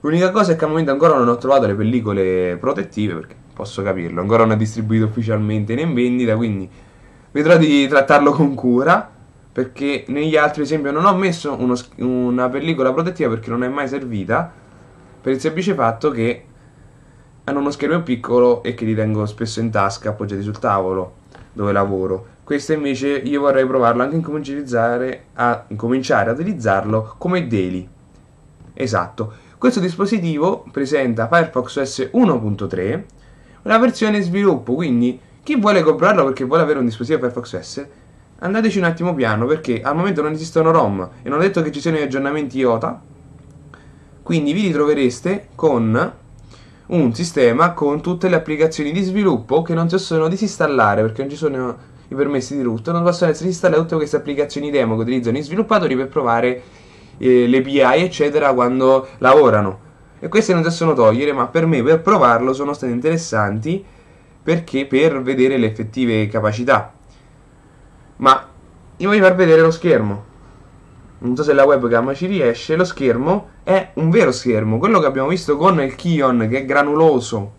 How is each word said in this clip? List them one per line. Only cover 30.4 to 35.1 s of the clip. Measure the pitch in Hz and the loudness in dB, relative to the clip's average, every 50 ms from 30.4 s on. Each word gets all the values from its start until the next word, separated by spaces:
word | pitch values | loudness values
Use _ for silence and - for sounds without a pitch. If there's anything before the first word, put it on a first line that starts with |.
| 151 185 208 - - - | 0 0 -2 -4 -8 -10
presenta | - 139 139 127 147 143 135 123 113 110 110 113 | -6 -6 -4 -2 0 0 0 0 0 -2 -2 2
Firefox | 165 170 165 160 - 131 120 - - 147 | 2 2 2 2 -2 -6 -6 -4 -4 -6
O | 135 | -6
S | 135 - - 131 - - | -4 -4 -6 -6 -2 2
uno | 240 254 196 147 120 | 2 4 4 2 0
punto | 110 107 104 98 101 92 | -2 -4 -4 -4 -6 -6
tre, | 90 90 90 101 131 180 208 - - - - - - - - - - - - | -4 -4 -4 -4 -4 -6 -8 -12 -20 -20 -20 -20 -20 -20 -20 -20 -20 -14 -4
la | 202 214 226 | 0 2 4
versione | 240 254 226 - 226 214 208 208 | 4 2 2 0 -2 0 0 0
sviluppo, | 196 175 170 196 202 196 160 127 107 113 123 | -2 -2 0 2 2 2 2 0 -2 -4 -4
quindi | 151 175 156 123 120 120 123 | -2 -2 0 0 0 0 0